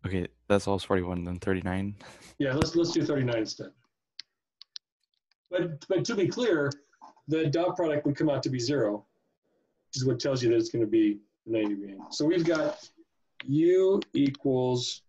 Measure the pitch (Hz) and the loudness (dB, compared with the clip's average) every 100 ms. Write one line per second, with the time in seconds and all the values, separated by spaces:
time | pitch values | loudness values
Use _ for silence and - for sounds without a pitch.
0 | 92 92 87 _ _ 101 101 98 - 98 | -2 -4 -4 _ _ 2 4 -2 2 0
1 | 90 90 87 90 - 95 90 92 101 101 | 0 -4 -4 -4 -2 -2 -2 -4 -4 -8
2 | - - - - 139 135 156 165 165 165 | -18 -20 -20 -6 -2 0 0 2 0 0
3 | 147 143 123 117 107 - 98 _ _ _ | 0 0 0 -2 -4 -8 -14 _ _ _
4 | _ _ - _ _ _ _ - _ _ | _ _ -20 _ _ _ _ -20 _ _
5 | _ _ _ _ _ 180 170 147 - 185 | _ _ _ _ _ -4 -4 -6 -2 -2
6 | - 220 175 - 240 160 139 135 _ _ | 0 0 0 2 2 2 0 -4 _ _
7 | - _ - 160 156 165 175 175 165 147 | -20 _ -4 0 0 0 -2 0 0 0
8 | 147 135 160 131 131 127 120 143 107 107 | -2 0 0 0 -2 -4 -2 0 0 -2
9 | _ _ _ _ _ _ _ _ _ 135 | _ _ _ _ _ _ _ _ _ -4
10 | 131 123 151 131 120 117 110 117 107 110 | -2 0 -2 0 2 2 0 -2 0 4
11 | 107 104 _ _ - 113 104 101 101 95 | 2 0 _ _ -4 -2 -2 -4 -8 -14
12 | - - 151 180 165 156 147 - - _ | -14 -2 0 2 2 2 0 -4 -14 _
13 | _ _ _ _ 131 143 170 185 190 202 | _ _ _ _ -2 2 4 6 4 2
14 | - 135 139 135 139 127 127 123 120 - | 0 0 0 0 0 2 2 0 -4 -10